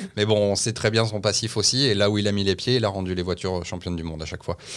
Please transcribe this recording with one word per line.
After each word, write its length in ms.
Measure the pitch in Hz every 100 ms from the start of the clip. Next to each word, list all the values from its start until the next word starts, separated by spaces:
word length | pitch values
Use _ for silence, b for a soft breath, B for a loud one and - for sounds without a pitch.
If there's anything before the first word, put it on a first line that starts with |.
| 190 -
Mais 100 | 107
bon, 100 | 107
on 200 | 101 98
sait 160 | 120
très 180 | 107 110
bien 160 | 113 110
son 140 | 107
passif 360 | 104 101 110 110
aussi. 300 | 101 127 135
Et 80 |
là 160 | 101 101
où 80 | 104
il 80 | 104
a 60 |
mis 100 | 101
les 140 | 98 92
pieds, 200 | - 123
il 80 |
a 40 | 107
rendu 260 | 98 92
les 80 | 90
voitures 420 | 90 87 92 90
championnes 300 | 85 90 90
du 80 | 87
monde 200 | 82 78
à 40 | 78
chaque 160 | -
fois. 140 | - - B